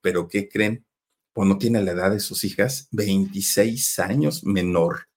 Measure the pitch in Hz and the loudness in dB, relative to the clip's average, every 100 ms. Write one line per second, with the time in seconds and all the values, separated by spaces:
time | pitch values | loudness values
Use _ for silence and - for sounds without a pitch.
0 | 92 90 85 101 101 104 107 110 - _ | -2 0 -2 -4 -4 0 0 -2 -10 _
1 | _ _ _ - 98 98 117 117 95 87 | _ _ _ 0 2 2 2 2 0 0
2 | 92 104 - - 101 - 110 - - 104 | 0 0 -2 -4 -4 0 0 -2 -6 -4
3 | 101 98 98 98 98 - 110 117 - - | 0 2 0 -2 0 2 2 0 -2 -2
4 | 90 127 151 - - 95 90 87 85 82 | 0 0 0 -2 -2 0 2 2 2 -2
5 | - | -10